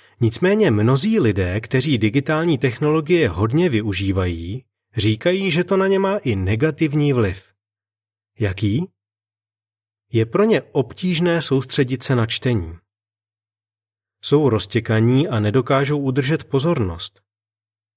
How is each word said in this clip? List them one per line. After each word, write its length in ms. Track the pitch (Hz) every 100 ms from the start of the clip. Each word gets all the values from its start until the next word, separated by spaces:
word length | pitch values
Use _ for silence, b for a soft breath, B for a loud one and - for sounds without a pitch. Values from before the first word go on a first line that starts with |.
| b b
Nicméně 500 | 113 - 180 214 180
mnozí 480 | 104 113 135 214 220
lidé, 420 | 117 98 90 101
kteří 360 | - 131 151 120
digitální 600 | 107 135 139 156 170 135
technologie 720 | 131 - 151 160 151 175 123
hodně 400 | 92 110 151 180
využívají, 960 | 110 107 92 98 95 90 85 85 127 - _ _ 107
říkají, 540 | 107 107 175 190 190
že 120 | 156
to 140 | 180 190
na 100 | 190
ně 120 | 190
má 180 | 190 208
i 180 | 131
negativní 760 | 95 92 110 156 147 156 147 147
vliv. 400 | 127 101 90 - _ _ _ _ _ _ _ _ -
Jaký? 460 | 101 92 104 123 190 _ _ _ _ _ _ _ _ _ _ _ _
Je 140 | 113
pro 180 | 113 185
ně 180 | 220 160
obtížné 800 | - 147 127 - 180 160 175 170
soustředit 600 | - 135 - - 127 127
se 120 | -
na 100 | 123
čtení. 520 | 113 - 127 110 82 85 _ _ _ _ _ _ _ _ _ _ _ _ _ _
Jsou 280 | - 147 139
roztěkaní 800 | 110 - 117 113 110 117 131 175
a 120 | 113
nedokážou 600 | 104 127 123 135 139 147
udržet 440 | 135 127 131 160
pozornost. 760 | - 135 160 156 92 82 - _ _ _ _ _ _ _ _